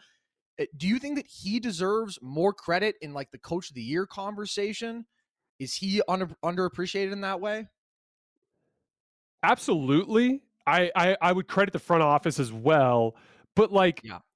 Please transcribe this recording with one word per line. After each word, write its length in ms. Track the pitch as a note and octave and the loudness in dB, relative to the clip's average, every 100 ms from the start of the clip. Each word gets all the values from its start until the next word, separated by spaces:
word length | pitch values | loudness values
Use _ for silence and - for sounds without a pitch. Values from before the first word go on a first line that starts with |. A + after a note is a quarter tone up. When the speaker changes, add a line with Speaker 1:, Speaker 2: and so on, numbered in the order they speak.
| _ _ _ _ _ - | _ _ _ _ _ -8
Speaker 1:
uh, 60 | D3 C#3+ | -8 -6
do 120 | F3+ | -2
you 120 | B3+ | -2
think 160 | C#4+ C#4+ | -2 -6
that 120 | - | -8
he 320 | - F#3+ A#3 | -10 -6 -4
deserves 600 | A#3 E3+ F#3 G#3+ A3 - | -4 -4 -2 -2 -4 -10
more 320 | B2+ D3 G3 | -8 -2 0
credit 420 | G3+ - F3+ G#3+ - | 0 -2 -2 -2 -4
in, 120 | D3+ | -10
like, 180 | C#3+ C3+ | -10 -12
the 80 | C3 | -14
coach 300 | - E3+ - | -8 -8 -8
of 60 | B2+ | -10
the 60 | |
year 240 | A#2 E3 F#3+ | -4 -4 -4
conversation? 1000 | - G3 G#3 G#3 - G3+ G#3 A#3 A#3 A3+ _ _ _ _ - | -6 -10 -8 -8 -4 -6 -6 -10 -12 -16 _ _ _ _ -14
Is 180 | C3 - | -10 -6
he 260 | F#3+ G3+ E3 | -2 0 0
un-, 280 | F#3 F3 - | -2 -4 -6
underappreciated 720 | E3+ F3+ F3+ - F3+ G3 G3 | -6 -2 -4 -4 -6 -4 -4
in 80 | G3+ | -6
that 180 | G3 F3+ | -6 -6
way? 280 | G#3 G#3+ G#3+ _ _ _ _ _ _ _ _ _ _ _ _ _ _ _ _ _ | -6 -6 -8 _ _ _ _ _ _ _ _ _ _ _ _ _ _ _ _ _
Speaker 2:
Absolutely. 1000 | - B3 - E3+ C3 D3 G3 A3 B3 C4+ _ _ - | 0 2 0 0 2 2 2 2 2 0 _ _ 0
I, 240 | E3+ F3 | 2 2
I, 240 | F#3 F3+ F#3+ | 2 2 4
I 100 | F3 | 2
would 160 | F#3 F#3 | 2 0
credit 240 | F#3+ G3+ | 0 0
the 80 | D#3 | 0
front 240 | - E3+ | 2 4
office 360 | D3+ D3 E3 D3+ | 6 4 2 -2
as 120 | A#2+ | -4
well. 640 | A2+ B2+ D#3 C3 A#2+ A2+ - _ _ _ - | 0 4 6 6 4 2 -2 _ _ _ 2
But, 160 | G#3+ | 4
like, 280 | G3 F#3 - | 4 4 2
Speaker 1:
Yeah. 160 | A2 F2 _ | -8 -16 _